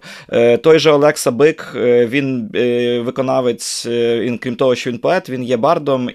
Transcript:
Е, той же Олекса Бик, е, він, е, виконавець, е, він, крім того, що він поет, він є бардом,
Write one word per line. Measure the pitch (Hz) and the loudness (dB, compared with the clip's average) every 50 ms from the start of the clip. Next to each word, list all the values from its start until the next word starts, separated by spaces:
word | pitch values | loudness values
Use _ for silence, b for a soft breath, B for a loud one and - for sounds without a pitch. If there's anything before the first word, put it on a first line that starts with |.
| B B B B B B | B B B B B B
Е, | - 117 117 120 120 | 0 2 4 4 4
той | 117 - 160 160 156 | 4 6 6 4 6
же | 139 156 | 6 4
Олекса | 147 143 143 151 156 - - 139 | 4 4 4 2 2 0 -2 -2
Бик, | 120 117 143 160 160 - - - - | 0 2 2 2 2 0 -8 -10 -6
е, | 117 110 123 120 120 123 | -2 0 2 4 2 2
він, | 110 123 143 139 135 131 123 110 101 - | 2 0 -2 -2 -2 -4 -6 -6 -6 -4
е, | 98 123 123 120 120 120 120 120 120 | -2 -2 0 0 -2 -2 -2 -2 -2
виконавець, | 117 127 123 135 131 131 131 131 123 120 117 - - - - - - | -4 -6 -4 -4 -2 -2 -2 0 0 -2 -2 -4 -6 -10 -8 -8 -6
е, | 120 120 120 117 117 117 117 | -4 -2 0 0 0 0 0
він, | 101 123 120 | -2 -4 -4
крім | 107 - 127 117 | -6 -6 -6 -2
того, | - 135 131 123 | 0 0 0 0
що | 123 - 127 | 0 -2 -8
він | 120 113 | -6 -4
поет, | - 143 175 185 185 - | -2 -2 -2 -2 -2 -6
він | 131 127 123 | -8 -8 -4
є | 117 127 | -2 -2
бардом, | 113 120 156 170 165 147 143 135 127 123 123 | 0 2 2 0 0 0 -2 -2 -2 -2 -2